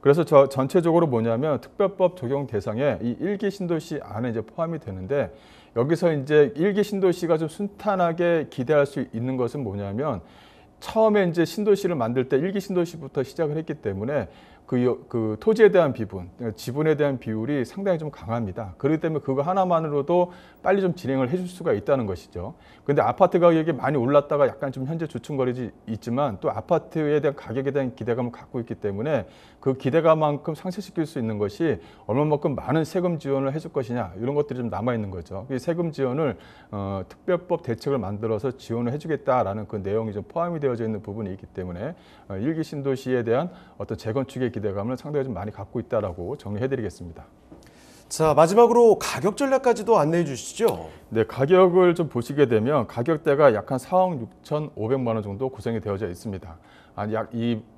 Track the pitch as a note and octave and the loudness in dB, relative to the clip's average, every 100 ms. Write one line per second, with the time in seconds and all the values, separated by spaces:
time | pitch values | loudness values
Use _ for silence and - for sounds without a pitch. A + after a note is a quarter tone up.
0 | C#3 D3 E3 D3 C#3 C3+ C3 F#3 E3 E3 | 6 4 8 6 6 2 2 2 4 4
1 | E3 A#2+ A2+ A2+ D3+ C3 - - G3 G3 | 4 2 0 0 0 -2 -4 -2 -2 2
2 | F3+ F3+ B2 C#3 C3+ G#2 G2 A2 C#3+ G2 | 0 0 -4 -4 -2 -4 -4 -2 -2 0
3 | A#2 A#2+ E3+ G3+ G3+ F#3+ F3+ E3 D#3 D3+ | -4 -4 -4 -2 -4 -4 -4 -4 -4 -10
4 | - A2 B2 A2 G#2 - E3 E3 - F#2+ | -8 -6 -4 -4 -8 -6 -6 -6 -10 -10
5 | F#2 C#3 G#2+ - - - - A2+ C3 E3 | -4 -2 -2 -6 -20 -20 -8 -2 0 2
6 | F3 D3+ C3+ D3+ C#3 - F#3 G3+ G#3 G3 | 2 0 4 6 6 4 0 2 0 2
7 | F#3 F3 E3 D#3+ D#3+ - G3+ - G#3+ G3 | 2 2 0 0 0 -4 -8 -6 -4 0
8 | F3 E3+ F3 E3 C#3 - B2+ D3+ C#3 - | 0 2 2 2 -2 -6 2 4 2 -2
9 | B2 A2+ B2 C3 A#2+ D3 A#2 G2+ G2+ G2+ | -6 -6 -4 -2 -2 -4 -6 -6 -6 -4
10 | D3+ G#2 - - - - - _ - A3 | -4 -4 -8 -20 -20 -20 -20 _ -6 2
11 | A3 G#3 F3+ E3 D#3+ - G#3+ G3 F#3+ E3 | 4 6 2 2 0 0 2 2 2 0
12 | A2+ B2 B2+ C3+ F3 G3+ F#3+ F3+ E3+ D#3+ | 0 0 2 2 0 -4 -2 -2 -2 -6
13 | C3+ - B2+ - D#3 D3+ D#3+ D3 - F#2+ | -8 -6 -6 -2 -2 -2 -6 -6 -6 -4
14 | A2+ D3 F2+ - - - - B2+ B2 A#2 | -2 -2 -4 -10 -20 -20 -4 0 2 0
15 | - B2 A2 G#2+ - A3 G#3+ F#3 D#3 A#2 | -4 -2 -2 0 0 6 6 6 2 0
16 | G#2 F#2+ F2+ - A#2+ G#2 - B2+ D#3 D3 | -6 -8 -12 -10 -10 -8 -8 -2 0 2
17 | D3 C3 - A2 A2+ D3 A#2 - G3 E3+ | 0 -2 -6 -6 -4 -4 -4 -4 -2 -2
18 | D#3 - F2 A#2 G#2+ F2+ G#2 - C#3 D#3 | -4 -12 -6 -4 -4 -8 -12 -4 -2 0
19 | E3 D#3+ - C3+ C#3+ F#3+ F#3 E3+ D#3+ D3 | -2 -4 -2 -2 0 0 2 2 0 -2
20 | C#3 F3 F3+ F3+ - - - G3 F#3+ - | 2 2 2 -4 -20 -6 0 2 0 -2
21 | - C3+ B2+ F3+ F3+ - E3 G#2+ - C#3 | -2 0 0 -2 -6 -6 -2 -2 0 0
22 | G#2+ F2+ - F2 F#2+ - - - - C#3+ | 0 -6 -10 -12 -12 -14 -20 -14 0 2
23 | G#2+ - F3+ F3+ E3+ D#3+ D#3 C3+ B2 D3 | 2 4 4 6 6 6 2 0 0 0
24 | A#2 C#3+ C#3+ D3 C3+ - C#3 C3 C3 E3 | 4 4 4 2 2 0 -8 -6 -6 -6
25 | D#3+ A#2+ - C#3+ B2+ B2 A#2 - - A2 | -6 -8 -8 -2 -2 -2 -6 -10 -10 -10
26 | - A#2+ C#3+ F#2+ - - - E3 - E3 | -4 -2 -2 -2 -4 -4 0 -2 0 -4
27 | D3+ D3 C#3+ - - A#2 C3+ C#3 C3 A#2+ | 0 2 0 -4 -6 -4 -2 -2 -4 -4
28 | A2+ A#2 A#2+ A#2 - B2+ A#2+ A#2 G#2+ G2 | -4 -2 -4 -6 -10 -8 -8 -6 -6 -4
29 | C3 C#3+ F#2+ - - - C3+ C3 C3+ D#3 | -2 -2 -4 -14 -20 -6 -4 -2 0 2
30 | D#3+ D#3+ D3+ D3 - D3+ F#3 F3+ - - | 4 4 2 -2 -6 -8 -8 -10 -10 -6
31 | D#3 C#3+ A2+ G#2+ G#2 - E3 G#2+ - - | -6 -4 -4 -2 -2 0 -2 -2 -6 -18
32 | - A#2 D3+ D3 E3 B2+ - D3+ D3+ F#3+ | -4 0 2 0 0 -4 0 0 0 -2
33 | F3+ E3 C#3 C3+ C3+ D3+ D#3+ D3 A2+ B2 | -2 -2 -2 -2 0 -4 -6 -6 -4 -4
34 | F#2+ F#2 A#2+ D3 C#3+ B2+ A#2+ F2+ A#2 A#2+ | -6 -6 -2 -2 -2 -4 -6 -4 -2 -2
35 | G2+ F#2+ E2 F#2+ B2+ C3 B2+ E3+ E3+ D3+ | -4 -8 -10 -12 -6 -6 -4 -4 -4 -2
36 | C3+ C3 D3+ G2+ - - - G#2 G2 G2 | -2 0 -2 -4 -12 -20 -12 -8 -4 -6
37 | F#2 - - F3+ F3 E3+ D3+ A2+ - C3+ | -8 -12 -4 -4 -2 -6 -4 -6 -2 -2
38 | F#2+ G2+ A2+ A2 C3+ B2 - A#2 A#2+ C#3+ | -2 -4 -2 -2 -4 -8 -8 -4 -4 -6
39 | D#3+ C#3+ - B2+ F#2+ G#2 G2+ G#2+ F#2+ G#2+ | -6 -6 0 0 0 -4 -6 -6 -2 -2
40 | A2 G2+ G2 D#3+ F3 E3+ C#3+ A#2+ A2+ G#2+ | -2 -8 -8 -6 -4 -2 -2 -2 -4 -6
41 | - G#2 G#2 F#2+ - - F2+ F2 A#2+ F3 | -8 -8 -8 -10 -12 -10 -10 -8 -10 -10
42 | - - - F#2+ A#2+ D#3+ D#3 D3+ C#3 C3 | -20 -20 -14 -6 -4 -4 -6 -6 -4 -4
43 | B2+ B2+ A2+ A#2 F3 - - - G#2+ G#2+ | -2 -2 2 0 0 -10 -20 -16 -10 -8
44 | G#2+ A2+ C3 B2+ B2 G#2+ G2+ G2 G#2 B2+ | -4 -4 -4 -4 -4 -4 -6 -4 -6 -8
45 | D3+ D3 C3+ F#2+ G#2 - F#2+ B2 - A#2 | -6 -4 -4 -6 -8 -10 -8 -8 -4 -2
46 | G2+ E2+ F2 C#3+ - G#2 C3 C3 A2 - | -2 -6 -8 -10 -8 -6 -4 -4 -6 -8
47 | F2 F2 - _ _ - - - - - | -16 -16 -20 _ _ -20 -20 -20 -20 -20
48 | - - D#3+ C#3+ E3 G3+ A#3+ A#3+ A#3 G3 | -14 0 4 6 8 8 8 10 8 6
49 | - - D#3+ G3+ C#4 C4 B3+ G#3 G3+ A3 | 2 0 -2 0 2 2 2 0 4 4
50 | D3+ E3+ D#3+ C3 - - A3 F#2 D#2+ - | 4 2 0 -4 -10 0 0 0 -8 -16
51 | - A2 A2 - C#3 F3+ F#3 F3 F3+ F3 | -4 0 0 0 4 8 8 8 6 4
52 | D#3+ B2 A#2 C#3+ C3+ A2+ A2+ D3 G#2+ - | -2 -2 -4 2 4 4 2 0 0 -4
53 | A#2+ D#3 D#3 C#3+ D3 G#2+ - C3 - F#3 | -2 0 2 6 6 6 0 -6 0 2
54 | F#3 D#3 A2+ - - D3+ D3+ - A2 C3+ | 2 0 -10 -14 -6 -6 -6 -6 -2 0
55 | A#2+ A2 G2+ G2+ C3 - A#2+ A#2 G#2 G2 | 0 -2 -4 -6 -6 -6 -4 -4 -4 -4
56 | G#2 F2+ A2+ F#2+ F2 E2 - - - - | -4 -6 -8 -10 -12 -18 -20 -20 -18 -8
57 | G#2 G#2+ A2+ A#2 A#2 A2+ - | -4 -4 -4 -4 -2 -2 -6